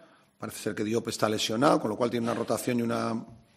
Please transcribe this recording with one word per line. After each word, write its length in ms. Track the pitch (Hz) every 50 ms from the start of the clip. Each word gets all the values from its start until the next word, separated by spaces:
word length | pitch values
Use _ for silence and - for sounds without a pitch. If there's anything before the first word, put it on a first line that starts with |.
| - - - - _ _ _ -
Parece 220 | - 110 - -
ser 160 | - 110 101
que 100 | - 110
Diop 240 | 104 110 117 107 117
está 180 | 107 - - 107
lesionado, 540 | 107 107 - - 110 113 135 160 160 156
con 80 | - 113
lo 80 | 104 107
cual 120 | 123 120
tiene 180 | 120 120 117 117
una 80 | 117
rotación 440 | 113 117 - 120 104 - - 123 120
y 40 | 117
una, 380 | 117 117 113 113 117 113 113 - - - - - _ _